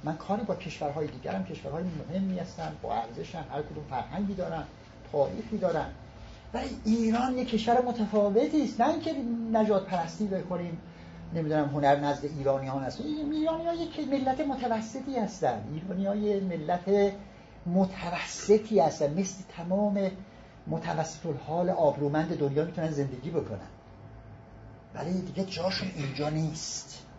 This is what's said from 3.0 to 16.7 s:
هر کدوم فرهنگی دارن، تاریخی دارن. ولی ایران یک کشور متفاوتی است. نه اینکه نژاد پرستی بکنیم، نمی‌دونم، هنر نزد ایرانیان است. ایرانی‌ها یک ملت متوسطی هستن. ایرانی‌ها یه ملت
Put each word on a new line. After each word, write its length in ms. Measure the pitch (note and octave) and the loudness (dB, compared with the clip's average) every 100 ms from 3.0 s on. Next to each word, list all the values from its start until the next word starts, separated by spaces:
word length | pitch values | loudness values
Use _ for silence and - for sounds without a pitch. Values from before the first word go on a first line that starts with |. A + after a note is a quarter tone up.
| A2+ A#2+ - E3+ D3 | -2 -6 -8 -8 -6
هر 100 | C#3 | -6
کدوم 220 | D3 D3+ C#3+ | -6 -8 -6
فرهنگی 440 | C3 B2+ D#3+ G3+ | -6 -4 -2 -2
دارن، 300 | F#3 E3 E3 C#3+ - - - - | -2 -4 -4 -8 -14 -20 -20 -4
تاریخی 460 | D3+ C3+ - A3 G#3+ | 0 2 0 -4 0
دارن. 320 | F3+ E3 - - - - - - - | 2 2 -2 -8 -16 -16 -16 -16 -10
ولی 160 | A#3 C4+ A3+ A3 | -6 -6 -4 2
ایران 520 | A3+ A3 A3+ C4 B3+ | 4 4 4 2 2
یک 120 | B3 | 0
کشور 320 | A3 - A#3+ | 0 4 4
متفاوتی 840 | B3 A#3 G#3 G#3+ G3+ G3+ D4 D#4 | 4 2 2 4 6 6 4 4
است. 180 | A#3 - | 2 4
نه 80 | B3 | 2
اینکه 260 | E4 D#4+ C#4 A#3 A#3 A3+ | 4 0 -2 -2 -2 2
نژاد 340 | A3+ G#3 G3+ - | 4 6 4 2
پرستی 420 | F3+ E3 - G#3+ | -2 -2 -2 -2
بکنیم، 540 | F#3+ - F3 F3 E3 - - - - - | -2 -2 -4 -4 -6 -12 -16 -16 -14 -6
نمی‌دونم، 320 | E3 D#3 D#3 C#3+ | -2 2 2 2
هنر 300 | C#3+ C#3+ C#3+ | 4 6 6
نزد 300 | D3 C#3 D3 | 4 0 -2
ایرانیان 580 | D3+ C#3 C3+ C3+ C3+ | 0 2 2 0 -4
است. 180 | C3 - | -4 -6
ایرانی‌ها 720 | D4 D4+ D4 D4+ D#4 D#4+ E4 | -4 -4 -2 0 0 0 -2
یک 340 | E4+ E4+ - C#4+ | -2 -4 -4 -2
ملت 320 | C4+ C4 C4 | 0 2 0
متوسطی 800 | D4 C4 A#3+ A3+ G#3+ C4+ C4 C4 | 0 0 0 0 -2 -6 -4 -2
هستن. 440 | G#3 - D3 A2 G#2 | -2 0 0 0 -4
ایرانی‌ها 420 | D3+ F#3 F#3 G3 G#3 | -6 -4 -2 0 0
یه 240 | G#3 G3+ | 2 2
ملت 760 | F#3+ E3+ D#3 | 0 -2 0